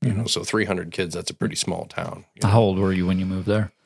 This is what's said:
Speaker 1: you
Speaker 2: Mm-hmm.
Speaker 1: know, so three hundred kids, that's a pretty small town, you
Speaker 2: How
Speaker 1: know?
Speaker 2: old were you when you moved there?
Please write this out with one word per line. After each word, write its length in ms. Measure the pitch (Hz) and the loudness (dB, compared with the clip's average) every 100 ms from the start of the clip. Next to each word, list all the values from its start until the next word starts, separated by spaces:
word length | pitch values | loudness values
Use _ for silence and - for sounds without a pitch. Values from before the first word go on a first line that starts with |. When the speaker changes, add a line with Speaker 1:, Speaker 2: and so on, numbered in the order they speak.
Speaker 1:
you 80 | 131 | -2
Speaker 2:
Mm-hmm. 80 | 104 | 0
Speaker 1:
know, 60 | 113 | -2
so 180 | - | -4
three 220 | - 110 101 | 0 0 0
hundred 260 | 92 82 | -2 -4
kids, 220 | - 90 | -6 -6
that's 160 | 82 80 | -6 -8
a 40 | |
pretty 220 | - - 78 | -4 -4 -2
small 300 | - 85 85 | -4 -4 -6
town, 400 | - - - - - | -8 -8 -10 -14 -2
you 100 | 107 | 4
Speaker 2:
How 60 | 110 | 6
Speaker 1:
know? 40 | 107 | 6
Speaker 2:
old 120 | 95 | 4
were 140 | 98 | 2
you 140 | 92 90 | 2 2
when 120 | 92 | 0
you 80 | 92 | 0
moved 220 | 95 92 | -2 0
there? 240 | 107 104 _ | 0 0 _